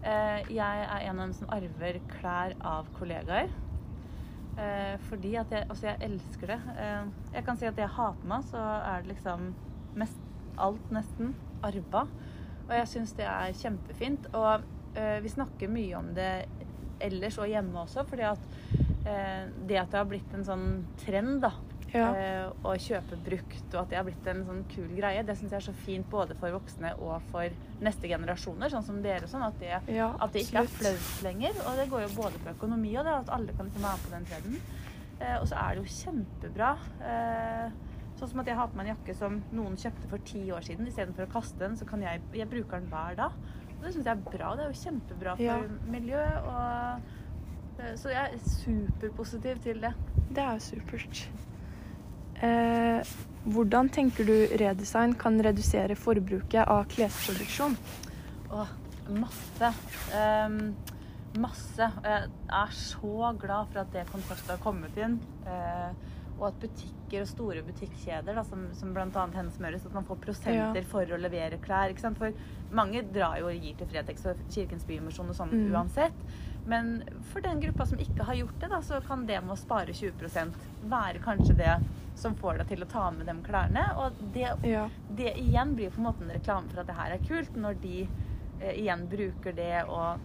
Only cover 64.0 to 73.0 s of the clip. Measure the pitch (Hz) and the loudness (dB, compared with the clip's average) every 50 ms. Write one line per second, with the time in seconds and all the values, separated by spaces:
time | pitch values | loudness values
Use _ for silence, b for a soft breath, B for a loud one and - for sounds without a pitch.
64 | 175 - - 196 180 - 185 175 - - 180 180 - 214 202 180 156 156 - 208 | -6 -4 -6 -6 -6 -6 -6 -6 -4 -4 -4 0 0 0 0 0 -4 -4 -4 -2
65 | 214 233 240 233 - - - - - 190 180 180 175 175 175 180 175 175 185 B | 0 0 0 0 -2 -6 -10 -10 -8 -6 -4 -4 -2 -2 -2 -2 -4 -4 -6 B
66 | B B B B B B B - 202 202 190 - 220 226 - - - 175 - - | B B B B B B B -2 -2 -2 -2 -2 -8 -8 -8 -8 -10 -10 -10 -10
67 | - - - 196 202 185 - - 240 208 175 160 156 165 170 - 202 190 - - | -8 -4 -4 -4 -4 -4 -4 -4 -4 -2 -2 -4 -6 -6 -8 -8 -8 -8 -8 -8
68 | - 185 165 156 151 196 208 226 214 - 202 190 185 180 175 - - 190 185 190 | -6 -4 -4 -4 -4 -2 -2 -2 -2 -2 -4 -6 -6 -6 -6 -6 -6 -4 -2 -2
69 | 185 185 185 190 185 175 180 185 175 175 170 - 185 165 160 185 - - - 196 | -2 0 2 0 0 0 0 -4 -4 -4 -4 -4 -4 -4 -4 -4 -6 -4 -4 -4
70 | 185 - 190 - - - 202 - - 226 233 226 220 220 220 185 185 - - 202 | -4 -4 -6 -6 -4 -6 -6 -2 2 4 4 4 4 4 2 0 -2 0 2 2
71 | 180 165 175 170 175 180 175 170 160 160 160 - - - 196 190 196 190 190 - | 2 2 0 0 0 0 0 0 -2 -2 -2 -4 -2 2 4 4 4 4 2 0
72 | - 226 214 - 220 220 214 B B B B B B B - 226 214 190 208 240 | -2 -2 0 0 0 -2 -2 B B B B B B B 4 4 4 4 4 -2